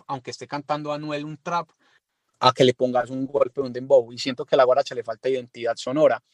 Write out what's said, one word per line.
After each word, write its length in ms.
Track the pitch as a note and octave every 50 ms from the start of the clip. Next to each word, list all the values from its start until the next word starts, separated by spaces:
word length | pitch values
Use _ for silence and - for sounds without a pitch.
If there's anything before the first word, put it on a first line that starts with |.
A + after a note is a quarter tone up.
| _
aunque 240 | - D3 C3 - A#2+
esté 180 | - - B2+ -
cantando 460 | - D3 - - D3+ D3+ D3 D3 D3
Anuel 320 | D3+ D3+ D3+ D3 D3 D3
un 120 | D#3 D#3 -
trap, 320 | _ F3+ F3 E3+ E3 - _ _ _ _ _ _ _ _ _ _ _ _ _ _
a 120 | - B2+ -
que 100 | - C3+
le 120 | B2 B2
pongas 340 | - B2+ B2+ B2 B2 A#2+ A#2+
un 160 | C3 C3 C3+
golpe 360 | B2+ - A2+ C3 B2+ - C#3+
de 60 | C3+ B2+
un 60 | A#2+
dembow. 380 | B2+ C3 C3+ C#3 B2+ A#2 A#2 B2
Y 60 | A#2
siento 260 | - C3+ B2+ - C#3+
que 80 | - D#3
a 40 | C#3+
la 80 | B2+
guaracha 280 | B2 B2+ C#3 C#3 - C3
le 100 | B2 A2+
falta 260 | A#2 A2+ - - C3
identidad 460 | C3+ B2+ A#2+ B2 _ A#2 A#2 A#2 A2+
sonora, 460 | - - B2+ C3 D3+ D#3 C3 A#2 G#2+ - _